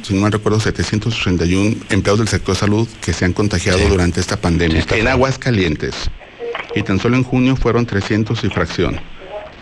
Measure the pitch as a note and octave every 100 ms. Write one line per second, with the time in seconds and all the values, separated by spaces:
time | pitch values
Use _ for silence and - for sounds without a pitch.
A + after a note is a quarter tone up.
0 | - G2 G#2 G#2+ G#2+ G#2+ G#2 F2+ F2 G#2+
1 | A#2 A#2 G2 F2 F2 F#2 G#2 A2+ - G2
2 | F2+ G#2 G#2+ - - F#2 G2+ G#2 A2+ -
3 | - E2+ F#2 F#2 G#2 G2+ G2+ F#2 G2+ F#2+
4 | F2 E2+ - G2+ F2 E2 E2+ D#2+ D#2+ G#2+
5 | A#2+ C3 C3 C3 C3+ G#2+ E2+ D2 C2 -
6 | - - - - - - - A#2 G#2+ F#2+
7 | A#2 B2+ B2+ B2+ B2+ C3 A#2 A#2 A#2 G2+
8 | - G#2+ G#2+ A2+ G2+ - E2 - E2+ -
9 | - - - - - -